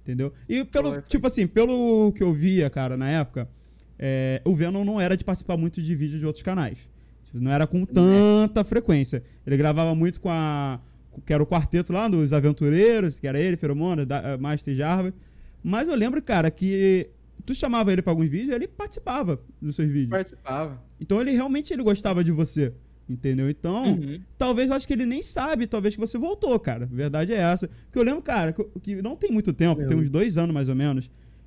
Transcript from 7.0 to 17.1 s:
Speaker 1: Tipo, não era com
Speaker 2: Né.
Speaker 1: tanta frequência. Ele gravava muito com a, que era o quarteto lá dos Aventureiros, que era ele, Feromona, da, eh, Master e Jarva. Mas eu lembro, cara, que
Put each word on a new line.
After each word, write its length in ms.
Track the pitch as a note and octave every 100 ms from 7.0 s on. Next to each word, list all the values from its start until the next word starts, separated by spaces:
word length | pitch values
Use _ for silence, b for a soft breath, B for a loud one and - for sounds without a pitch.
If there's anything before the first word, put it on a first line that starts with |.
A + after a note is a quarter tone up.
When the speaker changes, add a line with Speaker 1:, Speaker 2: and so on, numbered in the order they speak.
| b b
Speaker 1:
Tipo, 160 | - B2
não 100 | C3
era 160 | C#3+ D#3
com 140 | F3+
Speaker 2:
Né. 60 | -
Speaker 1:
tanta 720 | F3+ F3+ G3 G#3 G#3 G#3+ G#3+
frequência. 580 | G3+ A#3 - D3+ B2+ B2 b b -
Ele 100 | C#3
gravava 380 | D3+ D3+ E3
muito 260 | D#3+ E3+ -
com 100 | F#3
a, 500 | E3 D#3 D3 C#3 B2 b b - - -
que 60 |
era 100 | D3+
o 40 | D3+
quarteto 460 | E3+ D3+ E3+ -
lá 140 | F3+ A3+
dos 240 | F3 C#3+
Aventureiros, 840 | D3 D3 C#3+ C#3+ D#3+ A3 A3+ F3+ -
que 80 | C#3
era 140 | C#3
ele, 160 | F#3 F3
Feromona, 500 | D3+ C#3+ F3 D#3+ C3
da, 120 | C#3
eh, 140 | C3+ C3
Master 360 | C#3 D3+ D3
e 40 | C3+
Jarva. 360 | D3+ F#3 F#3 F#3 b b b b
Mas 240 | - G3+ E4
eu 60 | C4+
lembro, 260 | G#3+ D4
cara, 260 | - G3+ D#3+
que 580 | - F#3+ G3 F#3+ F#3 -